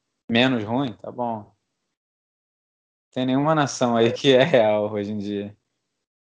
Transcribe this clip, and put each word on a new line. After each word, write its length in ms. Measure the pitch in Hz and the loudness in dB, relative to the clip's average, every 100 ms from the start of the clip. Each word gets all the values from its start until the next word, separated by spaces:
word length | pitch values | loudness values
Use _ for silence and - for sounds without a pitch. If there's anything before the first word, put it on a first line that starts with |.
| _ _ - | _ _ -2
Menos 320 | 117 131 123 | 2 2 0
ruim? 300 | 104 120 139 | -4 -4 -6
Tá 160 | 98 110 | -8 -14
bom. 420 | 123 120 110 104 _ _ _ _ _ _ _ _ _ _ _ _ _ _ _ _ | -8 -8 -8 -12 _ _ _ _ _ _ _ _ _ _ _ _ _ _ _ _
Tem 140 | 127 127 | -6 -2
nenhuma 280 | 131 147 | 0 0
nação 420 | 156 135 - 123 117 | 0 0 -2 0 2
aí 160 | 117 | 2
que 200 | 123 139 | 2 4
é 120 | 127 | 4
real 460 | 135 131 107 107 104 | 4 4 4 2 -2
hoje 200 | 107 101 | -4 -6
em 60 | 107 | -6
dia. 380 | 101 101 104 104 _ _ _ _ _ _ | -6 -6 -8 -14 _ _ _ _ _ _